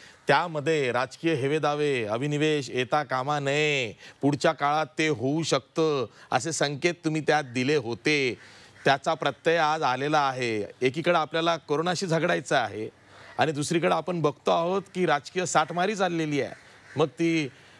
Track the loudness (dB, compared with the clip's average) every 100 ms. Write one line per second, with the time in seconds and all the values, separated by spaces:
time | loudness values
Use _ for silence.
0 | -20 -8 2 2 2 -2 0 0 0 0
1 | -2 -4 -2 0 0 0 0 0 0 0
2 | -2 -2 -2 0 0 0 -2 -4 -2 -2
3 | -2 -4 -2 -2 0 0 0 0 -2 -8
4 | -18 -2 0 2 2 2 0 0 -2 0
5 | 0 0 0 -2 0 0 0 0 0 0
6 | -4 -8 -4 -2 -2 -2 -2 0 -2 -2
7 | -2 0 2 2 0 -2 2 2 0 -2
8 | 0 2 0 -4 -10 -20 -20 -2 2 2
9 | 0 -2 -2 -2 0 2 2 2 0 0
10 | 0 2 2 0 -2 -2 -4 -2 -2 0
11 | 0 0 0 -2 -2 -2 -2 -2 -2 -4
12 | -2 0 0 -2 0 0 0 -4 -10 -12
13 | -20 -20 -12 -2 -2 0 -2 0 2 0
14 | -2 -2 -2 0 0 0 0 -2 -4 -2
15 | 0 0 -2 -6 0 2 2 0 -2 0
16 | -2 0 -2 -2 -4 -8 -20 -20 -10 -2
17 | -2 0 0 0 -2 -8 -20 -20